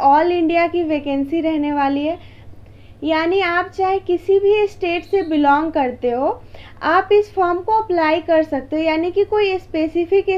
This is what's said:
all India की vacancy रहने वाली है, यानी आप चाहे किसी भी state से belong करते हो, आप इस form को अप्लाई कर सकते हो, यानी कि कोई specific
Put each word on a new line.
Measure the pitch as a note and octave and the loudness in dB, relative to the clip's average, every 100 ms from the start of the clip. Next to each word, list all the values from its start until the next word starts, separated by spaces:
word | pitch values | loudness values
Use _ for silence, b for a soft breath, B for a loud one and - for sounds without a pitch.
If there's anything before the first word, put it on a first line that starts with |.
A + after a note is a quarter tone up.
all | C#4 D4 F4 | 4 4 4
India | F4 D#4+ E4+ E4+ | 2 0 2 0
की | E4+ | 0
vacancy | D#4+ D4 C#4+ C#4 C#4 E4 | -2 -2 -2 -4 -2 -2
रहने | D#4+ D#4 D4 | -2 -2 -2
वाली | D4 C#4 C#4 D4+ | -2 0 0 -2
है, | F4 B B B - - B B B | -6 B B B -20 -20 B B B
यानी | D4 D#4+ E4+ G4 | -2 0 0 0
आप | F4 F4 F#4 | 0 -2 -4
चाहे | - F#4+ G4 | -2 -2 -2
किसी | F#4+ F4 - G4 | -2 -4 0 2
भी | G4+ G#4+ G4+ | 4 2 0
state | - F4+ E4+ | -2 -4 -4
से | D#4+ G4 | -2 -2
belong | E4+ D#4 C#4+ C#4+ D#4+ | 0 0 2 2 0
करते | D4+ B3+ B3 B3 | -2 -2 -2 -4
हो, | A#3+ D4+ B4 B B B B | -2 -2 -4 B B B B
आप | D4+ F4+ F#4+ | 0 0 4
इस | G#4 G#4 | 2 2
form | G4 F4 F4 | 0 0 0
को | F4+ | 0
अप्लाई | A4 A4 F4 D#4 E4+ | 0 0 0 2 0
कर | E4 D#4+ | 2 0
सकते | D#4 C4+ C4 D#4 | 2 -4 -4 -2
हो, | |
यानी | D#4+ D#4 F4 | 0 0 -2
कि | F#4+ | 0
कोई | G4+ G#4+ G4+ F#4 | 0 0 0 -2
specific | - D#4+ D#4 E4+ E4+ G4 F#4+ | -4 -4 -2 -2 0 0 0